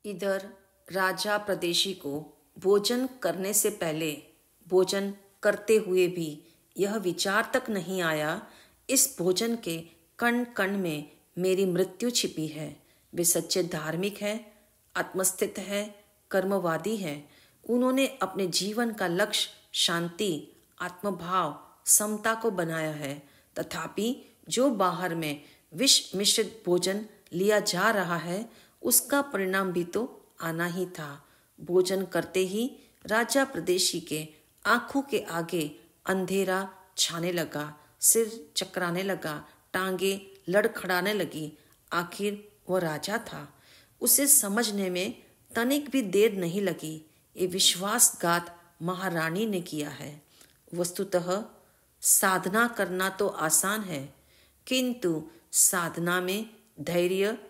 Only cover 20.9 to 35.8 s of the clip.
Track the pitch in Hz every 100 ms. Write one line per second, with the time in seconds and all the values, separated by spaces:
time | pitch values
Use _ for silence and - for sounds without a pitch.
20.9 | - 202 175 170 185 160 143 - - -
21.9 | - 214 214 220 226 226 185 165 160 156
22.9 | 151 139 147 - _ _ - - 175 160
23.9 | - 220 262 - _ - 214 277 214 185
24.9 | 170 175 165 156 143 - - _ 156 262
25.9 | - - 185 202 - 190 - 175 180 185
26.9 | 202 214 - - 165 196 214 - 175 208
27.9 | 208 170 170 165 185 233 - - _ 247
28.9 | - - 285 277 196 190 190 190 175 170
29.9 | 202 254 - _ _ 165 165 175 175 180
30.9 | 180 151 143 - _ _ - 160 180 185
31.9 | 190 185 170 - 185 190 202 254 - -
32.9 | _ 170 214 233 277 269 170 160 180 -
33.9 | 170 - 151 156 - _ _ 202 233 -
34.9 | 277 269 202 - 170 165 175 147 -